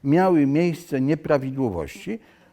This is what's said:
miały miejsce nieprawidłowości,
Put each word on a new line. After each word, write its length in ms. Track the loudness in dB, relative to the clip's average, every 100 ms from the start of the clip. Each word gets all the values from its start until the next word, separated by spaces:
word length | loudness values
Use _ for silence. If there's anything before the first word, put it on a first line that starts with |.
miały 440 | 2 2 4 4 4
miejsce 540 | 2 0 -2 -6 -2
nieprawidłowości, 1160 | -2 -2 0 -2 -2 -4 -4 -2 -8 -10 -12 -12 _ _ _